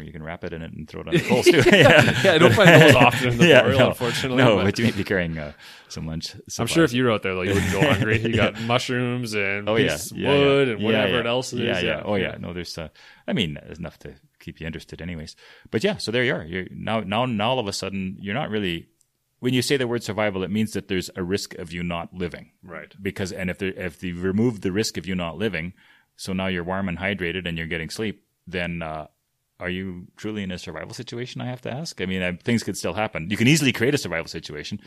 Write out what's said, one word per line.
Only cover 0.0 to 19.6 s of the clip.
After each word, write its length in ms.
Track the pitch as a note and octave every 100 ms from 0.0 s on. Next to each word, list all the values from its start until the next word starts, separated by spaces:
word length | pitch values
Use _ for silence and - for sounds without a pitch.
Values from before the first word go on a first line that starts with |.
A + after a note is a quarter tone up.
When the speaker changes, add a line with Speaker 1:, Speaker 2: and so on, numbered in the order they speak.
Speaker 1:
you 80 | D2+
can 100 | D#2
wrap 220 | D#2 F2
it 100 | F2+
in 80 | E2
it 100 | E2
and 160 | - D#2
throw 140 | E2+
it 60 | D#2+
Speaker 2:
<laughs> 0 |
Speaker 1:
on 60 | E3+
the 60 |
coals 240 | - - -
too. 180 | E3+ C3
<laughs> 0 |
Speaker 2:
Yeah, 80 |
Speaker 1:
Yeah. 480 | G3 D3 - - - F#3+
Speaker 2:
yeah, 80 |
I 40 | D#3+
don't 160 | E3
find 160 | - F3+ E3
those 140 | - B2
often 340 | A#2+ - B2+
in 60 | A#2+
the 80 | E3+
Speaker 1:
<laughs> 60 |
Yeah, 100 | C3
Speaker 2:
boreal, 160 | A#2+ C3+
Speaker 1:
no. 80 | A2+
Speaker 2:
unfortunately, 500 | - A#2+ A#2 C3+ B2+
Speaker 1:
No, 140 | B2+ G2
Speaker 2:
but 80 | F#2+
Speaker 1:
but 120 | G#2+
you 80 | A2+
may 60 |
be 120 | G2+
carrying, 320 | F2+ G2 E2+ D#2+
uh, 140 | D2 - - - -
some 160 | - D#2+
lunch 260 | D#2+ - -
Speaker 2:
I'm 60 | - - A#2
sure 0 |
Speaker 1:
supplies. 240 | E3 D#3
Speaker 2:
if 20 |
you 100 | A#2+ B2
were 60 |
out 100 | G#2
there, 100 | F#2+ F#2
though, 60 |
you 100 | F#2 G2
wouldn't 160 | F2
go 100 | G2
Speaker 1:
<laughs> 120 | C#3+
Speaker 2:
hungry. 260 | - A2+ A2
You 160 | A2 A2+
got 240 | G2 G#2
Speaker 1:
Yeah. 60 | A2+
Speaker 2:
mushrooms 680 | B2 - B2 B2 B2 A#2 G#2+
and 340 | G2 G2+ G#2
Speaker 1:
Oh, 60 | A2+
yeah, 140 | F#2
Speaker 2:
pieces 200 | D#2 -
of 60 | F#2
Speaker 1:
yeah, 140 | G#2+
yeah. 40 | C#3+
Speaker 2:
wood 280 | C#3 C#3 C3+
and 100 | G#2
Speaker 1:
Yeah, 60 | G#2+
Speaker 2:
whatever 260 | A2 G2+
Speaker 1:
yeah. 60 | F2+
Speaker 2:
it 60 | A#2
else 260 | B2 B2+
it 60 | G2
Speaker 1:
Yeah, 180 | G2+ F#2
Speaker 2:
is, 60 |
Speaker 1:
yeah. 60 | F2 D2+
Speaker 2:
yeah, 60 |
Speaker 1:
Oh, 120 | - G2+
yeah. 160 | D#2+
Speaker 2:
yeah. 60 | -
Speaker 1:
No, 120 | F#2
there's, 240 | F2 E2 -
uh, 80 | D#2+ _ - - -
I 60 |
mean, 260 | F#3 F2 D2
there's 140 | - D#2+
enough 220 | E2 -
to 160 | D2 C#2 _ _
keep 200 | - -
you 60 | D#2+
interested 380 | D#2 - D2+
anyways. 320 | E2 E2 D#2+ - - - -
But 140 | A2+
yeah, 140 | F#3+ -
so 140 | -
there 120 | A#2
you 100 | B2
are. 100 | E3
You're 220 | D#2+ F#2 F2+
now, 300 | C2+ F2+ A2
now, 240 | F#2 G#2+ B2+
now 240 | G#2+ A2
all 80 | C3
of 80 | G2+
a 60 |
sudden, 440 | - F#2+ G2 F#2+ F#2
you're 140 | G2
not 160 | A2+ D#3
really, 380 | G#2+ F#2+ E2 - _ _ _ _ _
when 140 | B2
you 80 | B2+